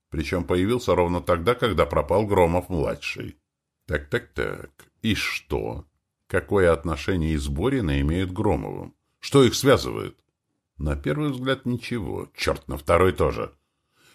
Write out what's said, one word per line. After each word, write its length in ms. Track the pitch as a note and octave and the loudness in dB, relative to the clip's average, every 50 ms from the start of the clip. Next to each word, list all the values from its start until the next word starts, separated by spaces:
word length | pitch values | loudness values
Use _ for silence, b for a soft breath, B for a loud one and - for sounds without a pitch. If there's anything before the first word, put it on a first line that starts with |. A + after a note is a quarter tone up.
| _ _ | _ _
причем 340 | - E2 D#2 - - F2+ F2 | -6 -6 -4 -2 -2 -4 -2
появился 520 | - F#2+ F2+ F#2 G2+ B2 B2 - - F2+ | 0 0 0 2 2 0 0 0 0 2
ровно 260 | E2+ F2+ F2 F2 F2 | 2 2 2 0 -2
тогда, 340 | E2+ - F2+ E2+ E2 G#2 B2 | 0 0 0 0 2 0 0
когда 300 | - - A#2 F#2 D#2 E2 | 0 0 0 2 2 0
пропал 400 | D#2+ - E2 D2 - - G2 A2 | 2 2 0 0 2 2 2 2
Громов-младший. 1120 | G2+ G2+ F#2 F2+ E2 E2+ F2+ F2 - F#2 E2 C#2 A#1+ A1 - - - - - A2 F#2 - _ _ _ _ _ _ _ _ _ _ - | 2 4 4 4 4 4 0 -2 -2 -2 -2 -2 -2 -4 -6 -8 -10 -10 -10 -10 -12 -14 _ _ _ _ _ _ _ _ _ _ -6
Так, 220 | E2 D2 D2 - | -6 -6 -4 -4
так, 200 | - A#2+ - - - | -6 -6 -6 -6 -6
так. 380 | - A#1 G1+ G1+ G1+ - - _ - - _ _ _ | -6 -6 -4 -6 -8 -12 -18 _ -20 -20 _ _ _
И 140 | - A2+ G#2 | -2 -2 -2
что? 720 | - - - - - - - D2 B1 G#1+ A1 A#1 - - _ _ _ _ _ _ _ _ - | 0 -2 -4 -6 -8 -8 -6 -4 -4 -4 -4 -8 -10 -12 _ _ _ _ _ _ _ _ -6
Какое 440 | - F#2 - - G#2 G2+ F#2 E2+ | -4 -4 -2 0 2 4 4 4
отношение 640 | E2 D#2+ D2 E2+ D#2+ D#2 - - G2 F2+ D#2 D#2 D#2+ | 4 2 0 -4 -6 -4 -2 -2 -2 0 0 0 0
Изборины 640 | D2 C#2+ C#2+ C#2 C#2+ F2+ B2+ C#3 C3+ G#2+ D#2 C#2+ C#2 | 0 -2 -2 -2 -2 0 0 0 0 0 0 0 2
имеют 300 | C#2 C#2+ D#2+ F2+ F#2+ F2+ | 2 0 0 0 -2 -4
к 20 | F2+ | -4
Громовым? 640 | F#2+ G#2+ G#2+ F2 B1 G#1 G1+ G1+ G1+ G1+ G1+ - _ _ _ _ _ | -2 -2 0 0 -2 -2 -6 -8 -10 -12 -14 -16 _ _ _ _ _
Что 240 | - - - C#3 C3+ | -4 2 6 6 6
их 120 | A#2 A2 | 6 4
связывает? 600 | - - C#3 B2+ F#2+ C#2+ B1 A1+ G#1+ G1+ G1+ - _ _ _ _ _ _ _ _ _ _ _ _ - | 2 4 4 4 4 2 -2 -6 -6 -8 -10 -12 _ _ _ _ _ _ _ _ _ _ _ _ -6
На 180 | C#2 D2+ D2 | -4 -4 -4
первый 360 | C#2 C#2+ C#3 D3 D3 D3+ D3 | -2 -2 -4 -2 -2 -2 -4
взгляд 340 | C3+ B2 B2+ C3 C3+ C3+ - | -4 -2 -2 -2 -2 -2 -2
ничего. 640 | B2 A#2+ A#2+ - - B2 A#2 F#2+ B1+ G1+ G1+ G1+ - _ | -4 -4 -4 -6 -6 -6 -6 -6 -6 -6 -8 -10 -12 _
Черт, 320 | - - - D2+ D2 - - | -6 -2 -2 -2 -2 -4 -10
на 100 | C2 C#2 | -10 -6
второй 340 | - - F2 E2+ F#2 F#2 | 0 4 4 6 6 4
тоже. 420 | - - E2+ C#2+ A#1 A1 G#1+ - - _ _ _ _ _ _ _ b b b b b | 4 2 0 0 0 -2 -6 -8 -10 _ _ _ _ _ _ _ b b b b b